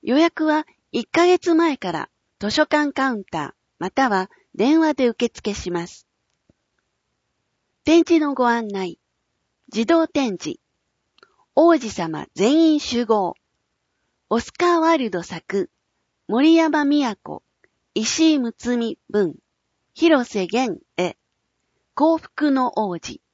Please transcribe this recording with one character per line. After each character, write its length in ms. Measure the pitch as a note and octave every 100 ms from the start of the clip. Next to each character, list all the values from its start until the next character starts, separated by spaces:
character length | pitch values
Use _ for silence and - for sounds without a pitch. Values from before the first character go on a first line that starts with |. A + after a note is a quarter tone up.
予 140 | - C4
約 300 | E4+ - D#4
は 200 | D4+ D4+ _ _
一 160 | - A3+
ヶ 200 | - F4
月 280 | F4+ -
前 220 | E4 E4 C4+
か 160 | F#3
ら 180 | D#3+ - _ _ _
図 120 | G#3
書 160 | D4 D4+
館 260 | D4+ D4
カ 180 | C#4 C4+
ウ 60 | A3+
ン 80 |
タ 140 | F#3+ E3+
ー、 140 | C#3+ - _ _
ま 120 | F#3
た 180 | - C4+
は 220 | G3 F#3+ _ _
電 260 | - A#3 D#4+
話 140 | D#4+
で 140 | D4 B3+
受 200 | A3+ A#3+
付 260 | - -
し 160 | G3+ -
ま 160 | F3 E3+
す。 200 | - _ _ _ _ _ _ _ _ _ _ _ _ _ _ _ _ _ _
展 200 | - E4 E4
示 120 | E4
の 160 | D4+
ご 140 | C4 B3
案 200 | A#3 A3
内。 300 | G3+ F#3 - _ _ _ _ _ _ _
児 140 | G#3 A3+
童 200 | A3+ D#4+
展 320 | - C4 F#3
示。 200 | - - _ _ _ _ _ _ _ _ _
王 220 | - E4 D#4+
子 140 | A#3+
様 360 | - E3 D#3 D3
全 380 | - G3+ D4+ E4
員 80 | D4+
集 240 | - A#3+
合。 300 | A#3 A3 F3+ - _ _ _ _ _ _ _ _ _
オ 100 | A3+
ス 100 | -
カ 280 | _ F4 E4+
ー・ 20 |
ワ 140 | D#4+
イ 40 | E4
ル 120 | A#3+
ド 120 | F3
作、 480 | E3+ E3+ _ G3 - _ _ _ _ _ _
森 280 | G#3+ D4
山 300 | E4 D#4+ D4+
未 180 | C#4+ D4
也 140 | C4 G3+
子、 260 | - D3 _ _ _ _ _
石 400 | - A3 - D#4+
井 40 | D4+
睦 380 | A#3+ - A#3+ B3
美 220 | A#3 - _
文、 280 | G#3 F#3 - _ _ _ _ _
広 360 | - E4 D4 A#3+
瀬 160 | G#3 F3+
玄 320 | G#3+ B3+ F3 _ -
絵、 180 | F3+ - _ _ _ _ _ _ _
幸 240 | - D4+ E4
福 320 | - - D4
の 240 | C4+ B3+ -
王 220 | G#3 F3
子 240 | - - _